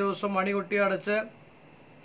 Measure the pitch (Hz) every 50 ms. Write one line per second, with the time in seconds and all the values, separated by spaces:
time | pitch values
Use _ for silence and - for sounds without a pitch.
0 | 202 196 190 - - 202 196 190 190 196 202 202 190 170 196 202 202 196 190 180
1 | - 202 208 214 220 233 - - - - - - - - - - - - - -
2 | -